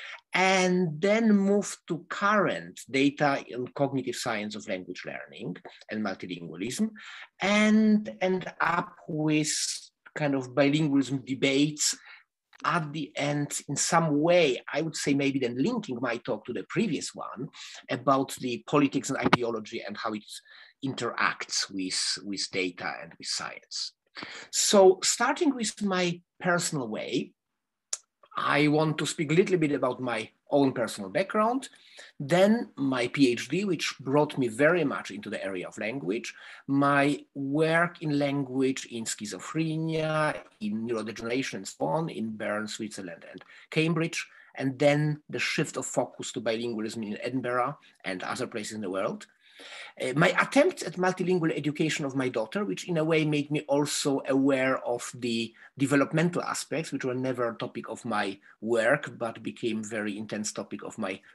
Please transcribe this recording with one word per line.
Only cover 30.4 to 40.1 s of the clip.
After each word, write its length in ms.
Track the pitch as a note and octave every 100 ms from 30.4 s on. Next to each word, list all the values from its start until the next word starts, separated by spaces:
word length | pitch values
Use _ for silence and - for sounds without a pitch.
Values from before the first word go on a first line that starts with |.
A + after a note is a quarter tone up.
| -
own 240 | D3 C#3
personal 360 | B2+ G#2+ - F#2+
background, 600 | D3 F#3+ G#3+ A3 C4 - - - - - -
then 500 | C#3 B2+ G#3 A3+ - -
my 320 | C3+ C3 A#2+
P 240 | D3 C3
H 160 | A#2 A#2
D, 160 | E3+
which 340 | G3+ D3 - -
brought 380 | C3+ D3 D3 -
me 120 | B2
very 340 | A2 D3+ F3+
much 260 | C#3+ F#2+ -
into 200 | G2+ G#2
the 120 | G#2+
area 240 | F#2+ F#2 D#2+
of 120 | -
language, 560 | G#2 C3+ F2 G#2+ - - - - -
my 560 | C#3 C#3 C#3+ C#3+ C#3+ -
work 680 | C#3 C#3 D3+ D#3 E3 F3 -
in 180 | D#3 D3
language, 640 | C#3+ C#3 B2+ C3 C3 C3 -
in 140 | A#2 A2
schizophrenia, 1300 | - G#2+ F#2 - D#3+ D#3+ D#3 D#3+ D#3+ D#3